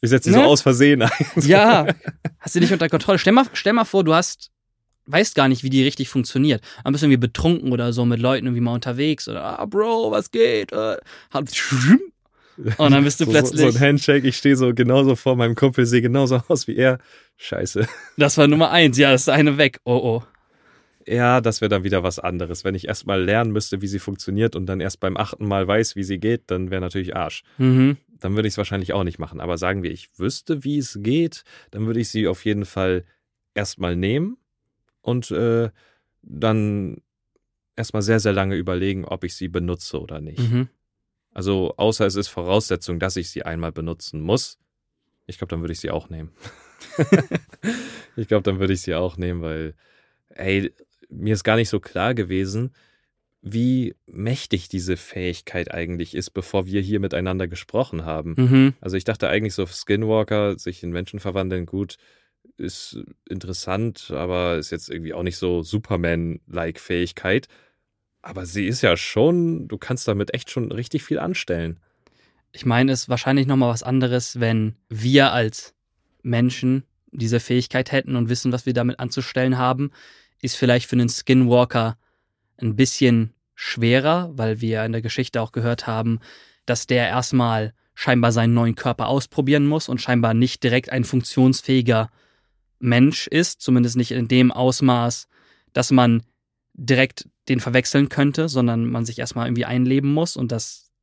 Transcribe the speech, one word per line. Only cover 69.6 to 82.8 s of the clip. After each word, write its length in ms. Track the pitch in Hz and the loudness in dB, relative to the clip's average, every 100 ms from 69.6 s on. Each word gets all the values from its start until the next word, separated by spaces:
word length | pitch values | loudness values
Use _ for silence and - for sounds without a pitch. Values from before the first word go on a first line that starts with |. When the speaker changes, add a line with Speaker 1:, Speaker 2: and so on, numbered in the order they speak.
| - | -8
Speaker 1:
du 100 | 104 | -12
kannst 300 | - 127 - | -8 -6 -2
damit 260 | 101 101 | -2 -2
echt 180 | - - | -6 -8
schon 200 | - 113 | -8 -6
richtig 320 | 107 120 151 | -6 -6 -8
viel 140 | - 147 | -6 -6
anstellen. 600 | 175 180 - 85 82 82 _ _ _ _ _ _ _ | -4 -6 -4 -4 -4 -8 _ _ _ _ _ _ _
Speaker 2:
Ich 140 | - 131 | -8 0
meine, 260 | 120 131 | 2 2
es 120 | 131 | 0
ist 60 | - | -2
wahrscheinlich 380 | 123 - 139 135 | -4 0 0 2
nochmal 220 | 135 123 | 2 2
was 140 | 113 | 0
anderes, 560 | - 131 127 123 120 120 | -2 0 0 -2 -4 -4
wenn 360 | 117 113 110 113 _ | 0 0 -2 -6 _
wir 420 | 110 113 139 135 | -6 4 6 6
als 420 | 120 110 - - _ _ _ _ _ | 4 -2 -4 -16 _ _ _ _ _
Menschen 640 | - 117 123 127 127 135 - _ _ | -4 0 0 0 -2 -2 -4 _ _
diese 280 | - 113 117 | -6 -2 -2
Fähigkeit 520 | - 123 120 127 127 | 0 -2 0 -4 -2
hätten 240 | 139 131 127 | -4 -2 -2
und 140 | 117 | -2
wissen, 220 | 120 131 | -2 -2
was 140 | 123 127 | -4 -2
wir 80 | |
damit 260 | 120 120 123 | -2 -2 -4
anzustellen 580 | 127 - 127 - 127 127 | -6 -6 -6 -2 0 0
haben, 340 | 127 127 143 _ - - _ _ | 0 0 -4 _ -20 -20 _ _
ist 140 | 127 - | -8 -2
vielleicht 320 | 127 123 - | 2 2 2
für 80 | 123 | 0
einen 140 | 120 | 0
Skinwalker 880 | - - 131 127 120 123 123 113 113 _ _ _ _ _ _ | -2 2 4 6 4 4 2 -2 -4 _ _ _ _ _ _
ein 180 | 113 | -4
bisschen 580 | 107 | 2